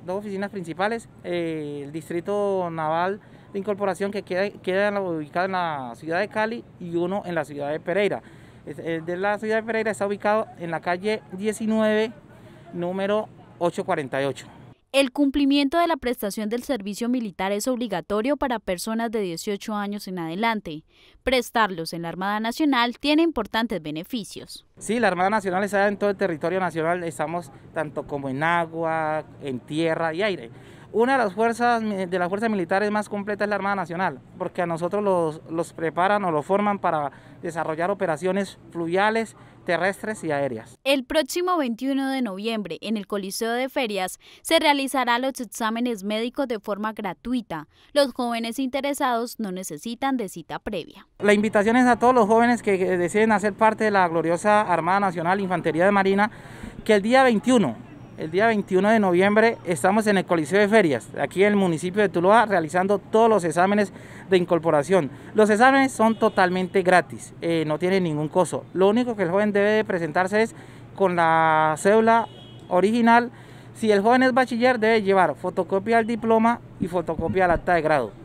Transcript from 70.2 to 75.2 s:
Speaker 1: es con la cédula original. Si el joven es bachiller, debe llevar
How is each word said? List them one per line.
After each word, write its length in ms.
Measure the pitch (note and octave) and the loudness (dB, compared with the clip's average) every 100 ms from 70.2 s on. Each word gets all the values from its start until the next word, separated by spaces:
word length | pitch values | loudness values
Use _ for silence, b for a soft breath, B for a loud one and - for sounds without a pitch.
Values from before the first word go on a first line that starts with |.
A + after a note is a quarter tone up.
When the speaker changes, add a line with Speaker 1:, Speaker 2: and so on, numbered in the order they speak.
| F#3 G#3 | 0 0
Speaker 1:
es 140 | A3+ - B B B - | 0 -4 B B B 0
con 200 | F#3+ F3 | 0 4
la 600 | E3 D#3+ D#3+ D#3 D#3 D#3 | 4 4 4 4 2 2
cédula 500 | G3 A3 A3+ A3+ G#3+ - - - - | 4 4 6 4 2 -10 -20 -20 -2
original. 600 | F3+ F#3+ A#3 A#3 A#3 A#3+ B B B B - | 2 2 4 6 6 4 B B B B -6
Si 160 | A3 | 2
el 100 | G3+ | 4
joven 220 | G#3 B3+ | 4 4
es 100 | C4 | 4
bachiller, 460 | B3+ B3+ A#3 B3+ B3 | 2 0 2 2 4
debe 240 | A3 A3+ | 2 2
llevar 320 | G3 G3 | 4 4